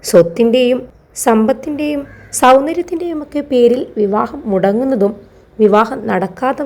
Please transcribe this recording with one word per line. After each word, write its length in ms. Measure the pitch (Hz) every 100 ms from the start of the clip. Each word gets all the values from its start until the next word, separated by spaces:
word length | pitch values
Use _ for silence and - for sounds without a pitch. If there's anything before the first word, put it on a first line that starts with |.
| -
സ്വത്തിൻ്റെയും 720 | 180 170 - 233 247 247 254 254 _ _ -
സമ്പത്തിൻ്റെയും 760 | - 220 220 262 - 285 294 294 277 - - -
സൗന്ദര്യത്തിൻ്റെയും 800 | 254 269 294 339 349 339 349 311
ഒക്കെ 160 | 294 294 294
പേരിൽ 300 | 254 240 247 - -
വിവാഹം 400 | 208 208 233 - 226
മുടങ്ങുന്നതും 600 | 190 190 214 269 254 202 220 - - _ -
വിവാഹം 380 | 214 208 220 262 214
നടക്കാതെ 520 | 185 185 - 262 269